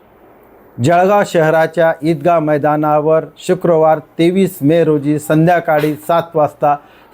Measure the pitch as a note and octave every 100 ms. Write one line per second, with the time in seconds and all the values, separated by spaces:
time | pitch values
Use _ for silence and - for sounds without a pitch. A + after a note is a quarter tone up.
0 | _ _ - - - - - - B2 E3+
1 | F#3+ G#3 G3 F3 D#3 D#3+ D#3+ D#3+ E3 D#3+
2 | D3+ E3 C#3 E3+ D#3 D3+ D3 D3+ D3+ D3+
3 | D3+ D#3+ C#3+ - - F3+ F3 E3 D#3+ D#3
4 | - - E3 F#3 F#3 - C#3 E3 D#3+ D3+
5 | C#3 D3+ - D#3 E3 F3 E3 D3+ D3+ D3
6 | - E3+ E3 D#3+ D3 - D3 C#3+ - -
7 | -